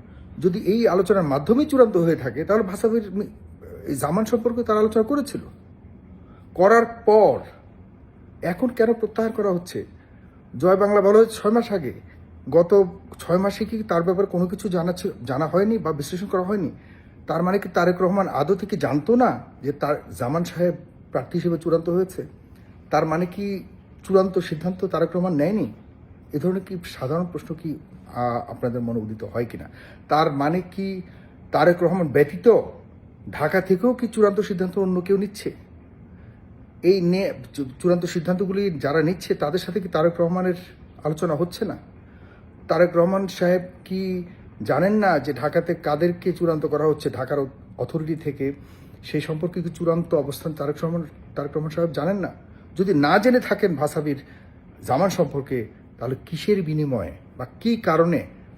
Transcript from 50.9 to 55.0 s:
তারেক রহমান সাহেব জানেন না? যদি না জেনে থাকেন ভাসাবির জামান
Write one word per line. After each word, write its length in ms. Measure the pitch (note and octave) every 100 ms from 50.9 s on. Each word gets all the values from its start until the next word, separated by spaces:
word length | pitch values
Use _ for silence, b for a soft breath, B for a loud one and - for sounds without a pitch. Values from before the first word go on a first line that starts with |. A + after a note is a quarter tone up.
| E3+ D3+ - -
তারেক 220 | - C#3+ D#3
রহমান 140 | D#3
সাহেব 220 | E3+ E3+
জানেন 240 | D3+ D#3+ G3+
না? 180 | D3 - - B B -
যদি 180 | G3
না 240 | D#3 D3 G3
জেনে 220 | A#3 B3
থাকেন 360 | - G3+ G3+ C#3+
ভাসাবির 460 | D3 E3 D3 C3+ - B B B - - -
জামান 220 | C3